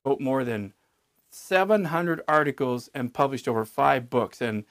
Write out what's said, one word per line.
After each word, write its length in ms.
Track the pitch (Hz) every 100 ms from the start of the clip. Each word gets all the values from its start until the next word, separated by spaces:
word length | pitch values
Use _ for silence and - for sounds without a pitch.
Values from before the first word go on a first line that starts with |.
wrote 160 | 135 139
more 240 | 135 135
than 300 | 123 110 98 - _ _ _ _ _
seven 560 | - - 185 196 214 170
hundred 360 | 165 175 156 -
articles 640 | 151 147 - 131 123 -
and 200 | 143 127
published 340 | - 139 131 -
over 160 | 113 107
five 440 | - 139 135 120
books. 320 | 127 101 -
And 240 | 120 107 -